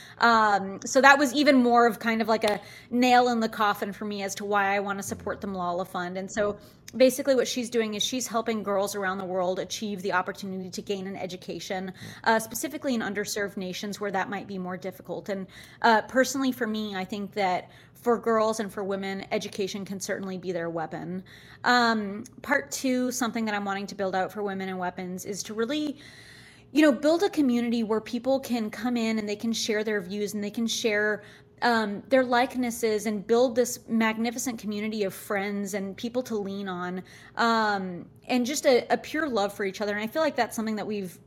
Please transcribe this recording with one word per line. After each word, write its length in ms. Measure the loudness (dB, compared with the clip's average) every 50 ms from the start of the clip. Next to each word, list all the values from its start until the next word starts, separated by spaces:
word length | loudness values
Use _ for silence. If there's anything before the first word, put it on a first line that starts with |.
| -20 -16 -2 2
Um, 600 | 4 6 6 6 6 6 4 2 0 -2 -8 -8 -8
so 160 | 2 4 8
that 160 | 10 10 10
was 160 | 10 6 2 2
even 220 | 4 4 6 6
more 300 | 6 6 6 6 6 6
of 120 | 6 4 2
kind 220 | -2 -2 0 0
of 60 | 2
like 160 | 2 2 2 2
a 180 | 0 0 0 -6 -12 -20 -20 -12 -4
nail 380 | 2 4 6 8 8 8 8 6
in 100 | 4 2
the 100 | 0 -2
coffin 420 | 0 0 0 0 2 0 -4 -6
for 140 | -6 -8 -8
me 160 | -8 -6 -6
as 140 | -6 -6 -6
to 100 | -6 -4
why 300 | 0 2 2 4 4 2
I 40 | 0
wanna 220 | 0 -2 -4 -6
support 400 | -6 -8 -8 -8 -6 -8 -6 -6
the 60 | -6
Malala 400 | -6 -4 -4 -2 -2 -2 -2 -4
Fund. 320 | -4 -4 -6 -6 -4 -6 -6
And 120 | -8 -6
so 280 | -2 0 0 0 -2 -4 -12 -20 -20 -20 -20 -10 4
basically 380 | 6 6 6 6 4 2 2 4
what 140 | 4 4
she's 220 | 0 -2 -4 -4 -2
doing 260 | 0 0 0 0 -2
is 80 | -2 -2
she's 240 | -2 -2 -4 -4
helping 340 | -2 -2 -2 -2 0 -2 -2
girls 320 | -2 0 0 0 0 0 -2
around 240 | -2 -2 -2 -2
the 80 | -4 -4
world 320 | -2 0 0 0 0 0
achieve 460 | -2 -4 -6 -6 -6 -4 -6 -6 -4 -4
the 100 | 0 0
opportunity 560 | 0 0 -2 -6 -8 -8 -8 -8 -8 -8 -8
to 120 | -10 -12 -6
gain 240 | -6 -6 -4 -4
an 80 | -8 -8
education, 760 | -8 -8 -8 -8 -10 -10 -10 -10 -8 -6 -6 -6 -6 -6 -8 -10 -12 -16 -16 -14 -2 2
uh, 120 | 2 2
specifically 560 | 2 2 -2 -8 -6 -6 -6 -6 -6 -4 -2 -2
in 80 | 0
underserved 560 | -2 -2 -2 -4 -4 -4 -4 -4 -4 -4 -6
nations 420 | -6 -8 -6 -6 -6 -6 -8 -6 -6
where 120 | -6 -2
that 180 | -2 -2 -2 -2
might 180 | -6 -8 -8
be 120 | -8 -8 -8
more 180 | -6 -6 -8
difficult. 520 | -6 -8 -10 -10 -10 -12 -10 -10 -8 -6 -6
And, 180 | -6 -6 -6 -10 -14 -20 -20 -20 -8 2
uh, 200 | 4 6 6 6 4
personally 480 | 2 2 2 2 2 2 0 0 0
for 160 | 0 0 -2
me, 280 | -2 -2 -4 -4 -6 -6
I 100 | -6 -6
think 280 | -6 -6 -8 -8 -6 -2
that 360 | 0 0 2 0 0 -4 -8 -20 -20 -20 -20 -20
for 240 | -4 0 0 0
girls 440 | 2 2 2 2 4 2 2 0 -2
and 100 | -4 -6
for 100 | -4 -6
women, 440 | -4 -4 -4 -4 -4 -6 -6 -8 -6 -4
education 520 | -4 -4 -4 -4 -6 -4 -4 -4 -4 -8 -8
can 160 | -8 -8 -8
certainly 380 | -6 -6 -6 -6 -4 -6 -8
be 160 | -6 -6 -4 -4
their 160 | -4 -4 -4
weapon. 520 | -4 -4 -6 -6 -6 -8 -8 -6 -8 -8 -10 -12 -20 -20 -20 -20 -18 -4 0
Um, 580 | 2 4 4 4 4 2 0 -2 -4 -8 -10 -12 -14 -16 -14
part 300 | -4 -2 -2 -2 -2 -4
two, 400 | -8 -4 -2 0 0 0 0 -2
something 320 | -2 -2 -2 -2 -2 -2 -2
that 80 | -2 -2
I'm 120 | -2 -2
wanting 220 | -2 -4 -4 -6
to 80 | -8 -6
build 200 | -4 -4 -2 0
out 160 | 0 -2 -2
for 100 | -4 -6
Women 280 | -4 -4 -4 -4 -4 -6
and 100 | -4 -4
Weapons 460 | -4 -6 -6 -6 -8 -8 -8 -8 -8
is 180 | -8 -8 -8 -8
to 100 | -8 -4
really, 440 | -4 -2 -2 -2 -2 -2 -4 -6 -8 -14 -20 -20 -20 -20 -20 -20 -20 -20 -20 -20 -20 -16 0
you 100 | 4 6
know, 120 | 8 8 6
build 300 | 6 4 4 4 4 4
a 60 | 2
community 540 | 2 2 2 4 4 2 2 2 0 0 0
where 160 | 0 0 -2
people 400 | -2 -4 -6 -2 0 2 2 2
can 300 | 0 -2 -2 -2 -2 -4
come 260 | -6 -4 -2 -2 0
in 240 | 0 0 0 0 0
and 80 | -2
they 80 | -2 -4
can 160 | -2 -2 -2
share 320 | -2 -2 -2 0 0 0 0
their 160 | 0 -2 -2
views 340 | -2 -4 -4 -4 -4 -2 -2
and 80 | -4
they 80 | -6 -4
can 160 | -2 -2 -2
share, 580 | -2 -2 0 0 2 2 2 2 2 0 -2 -6 -16 -20 -20 -20 -20 -8 0
um, 400 | 2 2 2 2 0 -2 -4 -6 -2
their 160 | 2 4 4 4
likenesses 840 | 4 4 2 2 2 0 -2 -2 -2 -2 -2 0 0 0 0 0
and 220 | -2 -4 -4 0
build 260 | 2 4 4 4 4 4
this 260 | 2 0 0 -2 -8 -6 -2
magnificent 680 | 0 2 2 2 2 0 -2 -2 -2 -4 -6 -6 -6 -6
community 440 | -6 -6 -4 -4 -4 -4 -2 -2 -2
of 100 | -2 -4
friends 600 | -8 -6 -4 -2 -2 -2 -2 -4 -4 -4 -4 -4
and 240 | -6 -6 -6 -8
people 260 | -8 -8 -4 -4 -4 -4
to 140 | -4 -4
lean 320 | -4 -4 -4 -6 -6 -6 -6
on, 340 | -6 -6 -6 -6 -6 -8 -10 -12 -20 -20 -20 -12 -2
um, 720 | 0 2 2 4 2 2 2 0 -2 -4 -6 -8 -10 -14 -16 -20 -18 -4 0
and 160 | 0 0 2
just 200 | 0 -2 2 4
a, 200 | 4 4 4 4 2 -2
a 20 |
pure 320 | -2 -2 -6 -4 -4 -2
love 240 | 0 0 0 0 0
for 140 | -2 -4 -4
each 160 | -4 -4 -4
other. 120 | -4 -2 -2
And 80 | -4
I 60 | -4
feel 140 | -4 -2 0
like 160 | 0 0 2
that's 180 | 0 -2 -2 -2
something 220 | -4 -4 -4 -4
that 100 | -4 -4
we've 320 | -4 -4 -6 -6 -8 -10 -14 -6